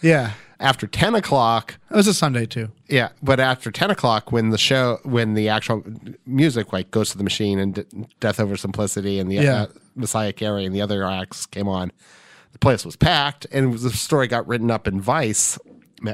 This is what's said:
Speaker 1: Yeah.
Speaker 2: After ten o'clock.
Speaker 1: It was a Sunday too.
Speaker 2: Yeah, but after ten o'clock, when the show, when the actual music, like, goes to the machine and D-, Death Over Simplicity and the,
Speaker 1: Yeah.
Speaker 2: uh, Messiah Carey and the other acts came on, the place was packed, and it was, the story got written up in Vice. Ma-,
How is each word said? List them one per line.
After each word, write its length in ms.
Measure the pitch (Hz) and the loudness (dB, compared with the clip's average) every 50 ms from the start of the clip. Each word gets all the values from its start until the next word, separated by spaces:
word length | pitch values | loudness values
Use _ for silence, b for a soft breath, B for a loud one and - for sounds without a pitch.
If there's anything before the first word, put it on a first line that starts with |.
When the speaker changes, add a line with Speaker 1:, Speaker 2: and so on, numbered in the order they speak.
Speaker 1:
Yeah. 300 | - 165 165 143 123 110 104 B B B B - | 2 4 4 4 2 -2 -6 B B B B 0
Speaker 2:
After 260 | - 135 131 - - 101 | 2 2 2 2 -2 -6
ten 260 | - - 170 202 233 | -2 0 2 2 2
o'clock. 640 | 220 185 - 147 135 120 113 117 113 - - - - _ - | 2 0 2 2 2 4 4 2 0 -2 -4 -10 -18 _ 0
Speaker 1:
It 60 | - 214 | 2 4
was 100 | 202 214 | 4 4
a 60 | 190 | 4
Sunday 320 | - 165 147 131 120 113 | 2 2 0 0 0 -2
too. 240 | 113 - 120 110 110 - _ _ - | -4 -4 -8 -8 -8 -10 _ _ 0
Speaker 2:
Yeah, 220 | 147 131 117 - - _ | 2 2 2 0 -2 _
but 200 | - 135 135 127 | 0 2 4 4
after 280 | 131 131 127 - - 117 | 4 2 2 0 -4 -8
ten 220 | 104 - 185 202 | -4 0 0 0
o'clock, 400 | 196 - - 123 113 107 - - | 0 2 2 2 2 2 0 0
when 200 | 123 117 113 110 | 0 0 2 2
the 60 | 110 101 | 2 2
show, 420 | - - 139 131 127 123 117 - - | 2 2 2 2 2 2 0 -2 -4
when 300 | 139 123 120 117 110 107 | -2 0 0 2 2 0
the 160 | 107 107 107 | 0 2 2
actual 340 | 107 110 - - 117 107 - - 110 - - - - - _ | 0 0 0 -2 -4 -4 -6 -10 -16 -16 -16 -18 -20 -18 _
music, 460 | 120 127 135 151 160 123 117 101 - | -2 2 4 4 4 4 0 -2 -2
like, 200 | - 92 90 - | -4 -4 -4 -2
goes 180 | - 110 107 - | -2 0 0 -2
to 60 | - 95 | -2 -4
the 60 | 101 | -4
machine 340 | 95 - - 107 101 98 98 | -4 -2 -2 -2 0 0 0
and 140 | 98 98 95 | 0 -2 -4
D-, 120 | 104 98 - - 101 107 - _ _ | -6 -8 -10 -12 -14 -14 -16 _ _
Death 180 | - 110 101 - | -4 -2 -2 0
Over 160 | 110 98 101 | -2 -2 -4
Simplicity 640 | 95 - 98 98 - 107 98 - 110 98 101 98 98 | -4 -6 -6 -4 -4 -4 -4 -4 -4 -4 -2 -2 -2
and 100 | 95 90 | -2 -2
the, 60 | 98 | 0
Speaker 1:
Yeah. 280 | 101 147 139 131 104 104 | 2 2 2 2 2 -2
Speaker 2:
uh, 40 | - - - _ _ _ - | -4 -8 -14 _ _ _ -8
Messiah 340 | 120 107 - 113 107 104 | -6 -4 -2 -2 -2 -4
Carey 320 | 95 - 110 107 104 101 98 | -4 -4 -4 -2 -2 -2 -4
and 100 | 95 95 | -4 -2
the 80 | 98 | -2
other 220 | 104 101 104 98 95 | -2 -2 -2 -2 -2
acts 420 | 92 95 92 92 92 - - - | -4 -4 -6 -8 -10 -12 -12 -14
came 220 | - - 98 101 101 | -10 -8 -6 -4 -2
on, 240 | 95 92 90 90 - b b b b b b b b b b b - | -2 -2 -4 -6 -8 b b b b b b b b b b b -6
the 60 | - | 0
place 260 | - 143 127 110 - | 2 2 2 2 -2
was 100 | 85 76 | -8 -4
packed, 500 | - - 160 175 151 139 143 143 - - - | 0 2 2 4 2 0 -2 -4 -8 -12 -6
and 140 | - 135 135 | -2 0 0
it 20 | 131 | 0
was, 160 | 120 113 120 | 0 -2 -4
the 60 | 123 | -4
story 380 | 104 - - - 160 143 131 113 | -4 -4 -2 0 0 2 2 2
got 200 | 120 117 110 - | 0 -2 -2 -2
written 240 | 120 120 110 117 | -2 -2 0 0
up 160 | 113 107 - 110 | 0 0 -2 -4
in 140 | 95 98 | -4 -2
Vice. 580 | 95 107 135 160 143 110 101 - - - - - - - - - _ _ _ _ | 0 0 0 0 0 0 0 0 -2 -2 -4 -6 -12 -20 -20 -20 _ _ _ _
Ma-, 140 | - 107 | -8 -8